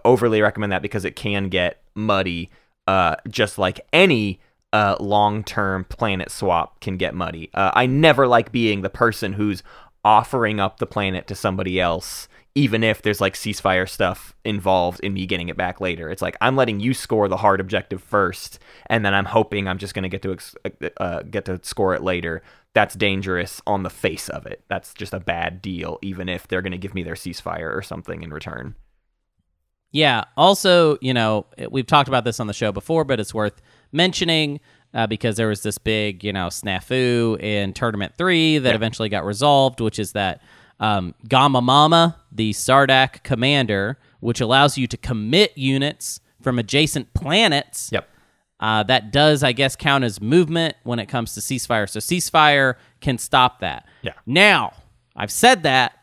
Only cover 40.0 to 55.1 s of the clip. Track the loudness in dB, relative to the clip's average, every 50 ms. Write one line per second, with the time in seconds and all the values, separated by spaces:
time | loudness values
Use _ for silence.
40 | -8 -6 -4 -4 -4 -4 -4 -6 _ _ -20 -20 _ _ _ -4 -2 0 0 0
41 | -2 -6 -10 _ -4 2 4 6 6 6 4 2 4 4 6 6 6 6 6 6
42 | 4 4 0 -6 _ _ -6 -4 -2 -2 -2 -4 2 4 6 6 6 6 6 4
43 | 4 2 -2 -14 -6 -6 -2 0 2 2 2 2 2 0 0 -2 -2 -4 -6 _
44 | _ _ _ -6 -4 -4 -2 -2 0 2 4 4 4 4 2 0 -4 -4 -4 -8
45 | -6 -6 -4 -4 -2 0 2 2 2 2 0 -4 -2 0 0 0 -2 -4 -6 -8
46 | -12 -12 -12 -12 _ _ _ _ -4 -2 -2 -2 -2 0 2 2 2 2 0 -6
47 | -8 _ -8 -6 -2 0 2 2 4 4 2 0 -4 _ -12 -12 -10 -6 -6 -6
48 | -6 _ _ _ _ _ _ _ _ _ _ -6 -4 0 0 0 2 2 0 0
49 | 0 0 2 4 4 4 4 4 2 0 0 0 -2 -2 -2 -2 0 2 2 2
50 | 2 0 -4 -4 -2 2 4 4 4 2 0 -2 -2 -2 -4 _ -8 -6 -6 -4
51 | -6 -4 -4 -6 -6 -6 -8 -10 -6 -6 -6 -6 -2 -2 0 0 0 -2 -6 -8
52 | -4 -2 -2 -2 -2 2 4 6 6 6 6 4 2 2 0 _ _ _ _ _
53 | -4 -4 -4 -4 -4 2 4 4 4 4 0 -2 -8 -6 -6 -8 _ _ _ _
54 | -12 -12 -12 -12 -8 0 4 6 6 6 6 4 0 -4 -8 -16 -20 _ _ _
55 | _ _